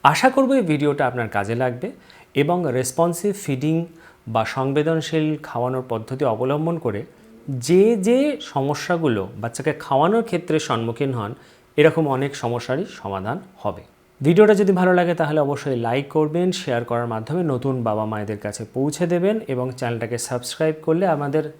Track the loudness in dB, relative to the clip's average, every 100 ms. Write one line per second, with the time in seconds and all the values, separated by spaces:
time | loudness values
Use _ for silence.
0 | 4 6 4 4 2 2 2 2 2 2
1 | 0 0 -2 -2 -2 -2 -2 -2 -10 -12
2 | -20 -20 -6 0 2 2 0 -2 -2 0
3 | 0 0 -4 -4 -4 -2 0 0 -2 -12
4 | -20 _ -4 -2 0 -2 0 0 2 0
5 | 0 -2 0 -2 -6 -4 -2 -2 -4 -6
6 | -6 -2 0 0 0 0 -2 -2 -4 -6
7 | -10 -18 -20 -16 -8 -6 4 6 6 4
8 | 2 4 2 -2 -6 -2 -2 -4 -2 0
9 | 2 0 -2 -6 -8 -4 -4 -4 0 2
10 | 4 2 0 -4 0 -2 0 -2 -2 -2
11 | -2 -2 -6 -10 -18 -20 _ 4 6 6
12 | 0 0 -2 -4 -4 -4 -2 -4 -4 -8
13 | -8 -6 -4 -6 -8 -8 -6 -6 -16 _
14 | _ _ 4 6 8 6 4 4 4 4
15 | 2 0 0 2 0 -2 -2 -2 0 -2
16 | 0 0 0 0 0 -2 -2 -2 -2 -2
17 | -2 -6 -4 -2 -2 -2 -2 -2 -2 -2
18 | -2 -4 -6 -6 -8 -8 -8 -2 -2 -2
19 | -2 0 0 -2 -4 -4 -4 -4 -4 -4
20 | -4 -6 -4 -6 -6 -2 -2 0 -2 0
21 | 2 0 0 -2 -4